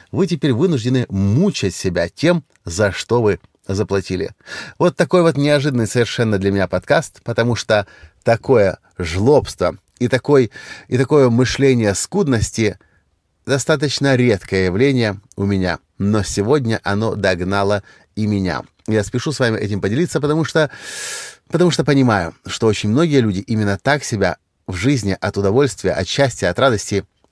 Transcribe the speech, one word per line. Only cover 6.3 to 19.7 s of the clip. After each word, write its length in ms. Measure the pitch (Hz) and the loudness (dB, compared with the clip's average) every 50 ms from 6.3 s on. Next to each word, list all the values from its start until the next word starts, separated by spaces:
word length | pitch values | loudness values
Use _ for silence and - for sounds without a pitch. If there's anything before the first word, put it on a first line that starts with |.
| 107 98 | 0 0
для 140 | 95 98 | 0 0
меня 160 | 98 101 95 90 | 0 0 0 0
подкаст, 520 | - 92 - - 143 160 - - - - | -2 -4 0 0 0 0 0 -4 -10 -12
потому 320 | - - 113 - 117 120 117 | -8 -6 -2 -2 0 0 -2
что 320 | - - - 110 104 98 - - - - - _ _ | -2 0 0 0 0 0 -2 -10 -20 -20 -20 _ _
такое 560 | - 143 139 - - - 135 113 101 92 - - _ _ _ - | 0 0 0 2 2 2 4 4 4 2 0 -4 _ _ _ -8
жлобство 760 | 90 80 82 95 104 127 151 131 - - - - 90 87 - - _ _ _ - | -8 -4 -2 0 2 4 4 4 2 0 -4 -2 -2 -2 -4 -6 _ _ _ -4
и 100 | 123 120 | -2 0
такой, 440 | - - - - 143 135 123 107 - - - - - - - - | 0 0 0 2 4 4 2 2 -2 -12 -20 -18 -20 -18 -10 -4
и 80 | - | -2
такое 320 | 123 135 - 156 147 135 127 | -2 0 2 4 4 4 4
мышление 680 | 117 120 127 120 - - 139 135 127 120 110 104 95 | 4 2 2 0 0 2 2 2 4 4 2 0 0
скудности 840 | - - - - 202 196 143 127 110 - - - - 110 101 90 - _ _ _ _ _ _ _ _ _ _ _ _ - | -2 -4 -4 -2 -2 0 0 0 -2 -2 -4 -2 0 0 0 -2 -6 _ _ _ _ _ _ _ _ _ _ _ _ -4
достаточно 720 | - 135 135 - - 160 139 151 139 - - 139 139 135 | -2 -2 -2 0 0 0 0 0 -2 -2 0 0 2 2
редкое 480 | 123 123 123 104 92 - - 98 95 92 | 4 4 2 2 0 -2 -2 -2 0 0
явление 560 | 92 87 101 131 143 131 127 117 107 98 98 - _ - | 0 2 2 2 2 2 2 0 0 -2 -6 -12 _ -8
у 80 | - 101 | -4 -2
меня. 340 | 98 101 95 92 90 82 - _ _ _ - | 0 0 0 0 -2 -4 -6 _ _ _ -4
Но 240 | 98 101 107 107 | -2 0 0 0
сегодня 580 | 92 - - 101 98 110 147 151 127 113 110 98 | -2 -2 -2 -2 0 2 0 0 0 -2 -4 -4
оно 320 | - - 101 104 110 110 - | -4 -4 -2 -2 -2 -2 -2
догнало 680 | 104 95 92 92 85 90 92 101 101 98 98 104 98 - - - _ _ _ - | -2 0 0 0 -2 -2 -2 -2 0 0 0 -2 -2 -4 -10 -20 _ _ _ -8
и 100 | - 110 | -4 -2
меня. 360 | 104 107 98 95 90 73 62 - - _ _ _ | -2 0 0 -2 -2 -4 -6 -8 -12 _ _ _
Я 180 | - 107 107 98 | -2 -2 -2 -2
спешу 280 | - - 120 - 160 | -2 -4 -6 -4 -4
с 60 | 135 - | -2 -2
вами 200 | 131 117 110 98 | 0 0 0 -2
этим 240 | 107 98 | -2 -4